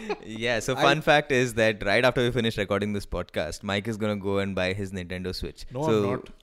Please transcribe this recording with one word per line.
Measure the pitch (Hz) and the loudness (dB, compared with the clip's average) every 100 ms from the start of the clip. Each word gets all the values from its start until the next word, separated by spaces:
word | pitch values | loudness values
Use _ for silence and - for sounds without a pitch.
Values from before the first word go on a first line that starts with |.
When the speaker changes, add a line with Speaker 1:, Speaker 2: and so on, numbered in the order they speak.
| 220 202 | -4 -8
Speaker 1:
Yeah, | - 110 117 120 | -8 -4 -2 0
so | 131 135 | 0 2
Speaker 2:
I | |
Speaker 1:
fun | 147 147 | 4 4
fact | 160 147 151 | 4 4 4
is | 131 127 | 2 2
that | 113 110 104 98 | 4 2 2 2
right | 104 | 4
after | 127 123 | 4 4
we | 120 | 0
finish | 120 113 107 | 2 0 0
recording | 98 101 104 | 0 0 0
this | 101 - | -2 -4
podcast, | 87 90 107 78 - | -6 -6 -4 -4 -6
Mike | 104 101 104 | -4 -2 -2
is | 104 | -2
gonna | 107 104 | -2 -2
go | 98 98 | 0 0
and | 98 | 0
buy | 92 92 | 0 0
his | 98 98 | -2 -4
Nintendo | 95 87 90 92 | -6 -8 -6 -6
Switch. | 95 87 - - | -6 -8 -10 -10
Speaker 3:
No, | 123 156 | -4 2
Speaker 1:
So | 107 | 2
Speaker 3:
I'm | 101 | 2
not. | - - - | -2 -8 -20